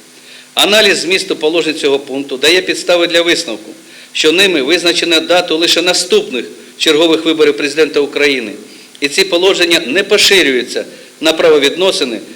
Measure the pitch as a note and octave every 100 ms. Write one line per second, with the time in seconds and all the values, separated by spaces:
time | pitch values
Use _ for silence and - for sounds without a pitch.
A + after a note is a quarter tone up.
0 | - - - - - - E3+ G#3+ G#3 D#3
1 | D#3+ F#3+ - D#3 D#3 E3+ D#3 D3+ D3 C3+
2 | B2 C3+ C#3 C3 D3+ F#3 F3+ - - F3
3 | E3 E3 E3+ - - G#2+ - - - -
4 | - - D#3 F3 G3 D#3+ C3 E3+ E3+ E3+
5 | E3+ D#3+ D#3+ F3 F3 D#3+ E3+ E3+ F3+ F3+
6 | - G#3 - B2 - - - - D#3+ D3+
7 | E3 D#3+ E3 D3+ D3 C#3+ C#3+ D3 C#3+ D3
8 | C#3+ C#3+ D3 C3 G#2+ G#2 - - - -
9 | C#3+ F#3+ F#3+ F3 F#3+ E3+ F3 E3 A#2 E3+
10 | G3 G#3 - F#3+ D3 B2 - A2+ G2 -
11 | - - D#3+ D#3+ E3+ D3+ C#3 D3 F#3 F3+
12 | C3 G#2+ -